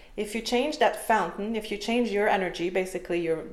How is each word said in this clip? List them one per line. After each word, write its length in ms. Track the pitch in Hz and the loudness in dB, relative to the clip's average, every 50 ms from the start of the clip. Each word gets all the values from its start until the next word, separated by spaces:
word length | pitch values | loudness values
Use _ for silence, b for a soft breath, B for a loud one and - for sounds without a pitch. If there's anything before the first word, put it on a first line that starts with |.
| B B B | B B B
if 180 | 208 208 208 - | -6 -6 -4 -4
you 60 | 226 | -4
change 380 | 226 - 240 240 269 302 294 - | -2 0 2 2 2 2 2 4
that 280 | 226 196 - - - | 4 4 4 2 0
fountain, 500 | - 220 208 180 170 - - 202 220 226 | 2 2 2 2 0 -2 -4 -4 -4 -4
if 140 | 214 214 - | -4 -4 -4
you 60 | 208 | -6
change 340 | 202 - 233 226 247 240 214 | -4 -2 0 0 2 2 2
your 180 | 196 202 208 214 | 2 2 4 4
energy, 420 | - 196 185 175 180 - 170 180 | 2 2 0 -2 -2 -2 -2 0
basically 500 | 185 190 185 185 - 170 - - 175 175 | 0 0 -2 -2 -4 -6 -4 -2 -2 0
your, 240 | 170 160 160 156 - - | 0 0 0 -2 -4 -8